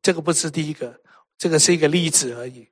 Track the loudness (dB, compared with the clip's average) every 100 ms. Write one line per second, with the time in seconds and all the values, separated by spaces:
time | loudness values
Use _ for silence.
0 | 0 0 -2 -2 -2 -4 -6 -8 -10 -12
1 | _ _ _ _ 0 2 4 4 2 2
2 | 2 0 -2 -8 -14 -16 -20